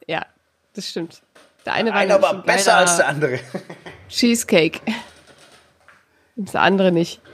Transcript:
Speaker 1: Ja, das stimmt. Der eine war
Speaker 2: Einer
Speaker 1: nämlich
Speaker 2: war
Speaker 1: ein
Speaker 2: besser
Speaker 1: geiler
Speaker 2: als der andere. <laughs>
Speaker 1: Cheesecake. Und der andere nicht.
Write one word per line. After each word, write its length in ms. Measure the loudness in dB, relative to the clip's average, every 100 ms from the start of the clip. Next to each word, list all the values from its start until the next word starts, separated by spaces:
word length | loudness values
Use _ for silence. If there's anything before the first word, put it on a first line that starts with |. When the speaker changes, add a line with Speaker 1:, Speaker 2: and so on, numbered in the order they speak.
| -8
Speaker 1:
Ja, 200 | -8 -8 _ _ _ _
das 140 | -14 -10
stimmt. 340 | -10 -10 -14 _ _ _ _
Der 80 | -6
eine 160 | -4 -2
war 60 | 0
Speaker 2:
Einer 140 | 2 2
Speaker 1:
nämlich 140 | 2
Speaker 2:
war 60 | 0
Speaker 1:
ein 40 |
Speaker 2:
besser 280 | 0 0 4
Speaker 1:
geiler 80 | 4
Speaker 2:
als 140 | 4 4
der 120 | 2
andere. 300 | 0 -2 -4 -8 -14 -14
<laughs> 340 | -18 -20 -20 -12
Speaker 1:
Cheesecake. 680 | -2 0 0 2 2 2 -2 -8 -8 -10 -20 _ -20 -20 -20 _ _ _ _ _ _ _ -12
Und 160 | -6
der 100 | 0
andere 300 | 2 4 2
nicht. 280 | 2 -2 -8 -20